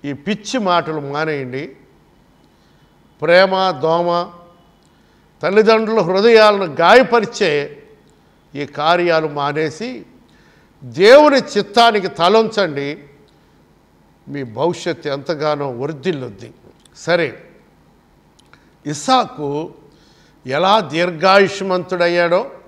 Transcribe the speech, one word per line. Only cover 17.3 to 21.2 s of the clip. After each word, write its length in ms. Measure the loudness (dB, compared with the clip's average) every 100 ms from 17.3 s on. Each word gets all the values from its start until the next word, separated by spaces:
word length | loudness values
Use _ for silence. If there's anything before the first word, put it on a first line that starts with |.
| -6 -20 _ _ _ _ _ _ _ _ _ _ _ _ _ -12
ఇస్సాకు 840 | -10 -2 -2 -2 -8 -8 -8 -10 -14 _ _ _ _ _ _ -6
ఎలా 340 | -2 2 2
దీర్ఘాయుష్మంతుడయ్యాడో 1700 | 0 -2 -2 0